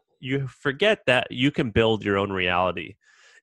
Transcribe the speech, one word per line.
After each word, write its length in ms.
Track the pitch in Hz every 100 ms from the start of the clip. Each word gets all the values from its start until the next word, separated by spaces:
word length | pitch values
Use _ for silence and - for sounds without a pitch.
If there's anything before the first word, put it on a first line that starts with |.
| _ _
you 260 | 131 139 131
forget 580 | - 143 135 208 208 -
that 200 | 127 -
you 200 | 123 135
can 200 | 156 127
build 340 | 113 113 110
your 120 | 101 98
own 140 | 98
reality 640 | 95 90 87 92 90 80 - _ _ _ _